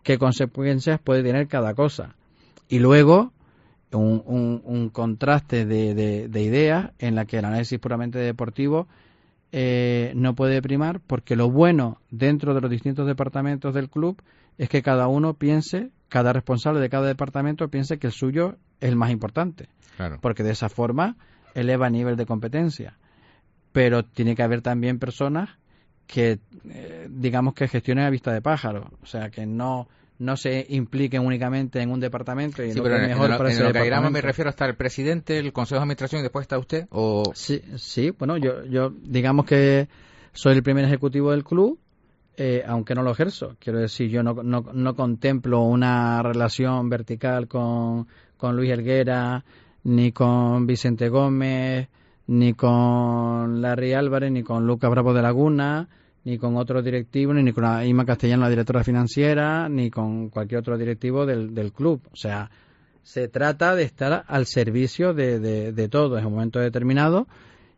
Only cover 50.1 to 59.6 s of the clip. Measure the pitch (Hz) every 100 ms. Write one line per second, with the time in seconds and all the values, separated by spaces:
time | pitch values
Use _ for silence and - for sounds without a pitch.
50.1 | 117 123 123 120 123 120 123 127 117 120
51.1 | 131 139 135 135 131 131 131 131 _ _
52.1 | _ - 120 120 117 123 120 120 120 120
53.1 | 120 117 117 117 117 123 123 127 135 139
54.1 | 135 135 127 113 117 117 120 127 123 123
55.1 | 123 117 123 151 143 143 151 175 _ _
56.1 | _ 127 117 120 120 123 127 123 123 117
57.1 | 139 139 143 127 113 117 117 123 123 123
58.1 | 120 120 123 120 117 113 123 117 123 120
59.1 | 143 147 147 151 160